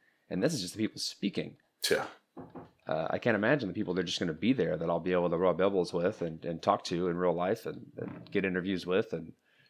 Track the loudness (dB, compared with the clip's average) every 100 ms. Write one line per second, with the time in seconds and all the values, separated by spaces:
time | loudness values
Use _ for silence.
0 | _ _ _ -2 0 0 -6 -4 -4 -2
1 | -8 -4 -4 -4 -8 -10 _ _ 0 0
2 | 0 -10 _ -18 -16 -16 -18 _ -4 -2
3 | -2 -2 2 2 4 2 0 -4 -2 0
4 | 0 -2 -2 0 2 2 2 0 0 0
5 | 2 2 2 4 4 4 4 4 2 2
6 | 0 0 -6 -6 -6 -2 2 2 2 0
7 | 0 2 2 2 2 0 -4 -10 -12 -10
8 | -8 -10 -4 0 2 0 0 -2 2 0
9 | 0 -4 -8 -16 _ _ _